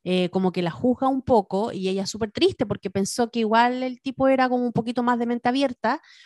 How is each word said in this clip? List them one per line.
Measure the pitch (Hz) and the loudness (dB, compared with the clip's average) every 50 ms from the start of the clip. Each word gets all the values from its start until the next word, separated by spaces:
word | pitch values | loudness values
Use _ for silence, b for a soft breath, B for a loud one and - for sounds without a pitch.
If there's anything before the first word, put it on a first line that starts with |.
| - | -4
eh, | 180 185 185 180 175 | -2 0 0 0 0
como | - 190 190 185 | 0 0 0 0
que | 175 185 | 0 0
la | 175 165 | -4 -4
juzga | - - - 254 247 - 269 269 | -4 -2 0 0 0 0 0 -2
un | 269 262 - | -2 -2 0
poco, | - 254 214 185 - 190 196 214 233 | 2 4 4 2 2 -2 -2 -2 -2
y | - 202 185 190 | -4 -4 -4 -2
ella | 190 190 190 | -2 -2 -4
es | - | -6
súper | - 208 226 208 | -6 -6 -6 -6
triste | - - 320 381 359 - 247 202 | -2 0 0 2 2 0 -2 -4
porque | 202 - - 202 | -4 -6 -6 -6
pensó | - 196 196 - - - 240 226 | -2 -2 -2 -2 -2 -2 -2 -2
que | - 233 | 0 -2
igual | 226 208 220 226 240 247 247 254 | 0 2 4 4 4 4 2 -2
el | 254 254 254 - - | -4 -6 -6 -8 -8
tipo | 269 247 - 262 269 | -8 -2 0 2 4
era | 269 254 262 254 | 4 4 2 2
como | 247 247 247 | 0 0 -2
un | 240 | -2
poquito | 220 254 226 233 240 254 | -2 -2 -4 -4 -2 -2
más | 240 240 247 233 | 0 0 0 0
de | 240 | 0
mente | 233 240 240 - 247 | -2 -2 -2 0 0
abierta, | 247 277 277 269 247 _ - 220 269 320 B B B B B | 0 0 0 -2 -2 _ -2 -2 -2 -2 B B B B B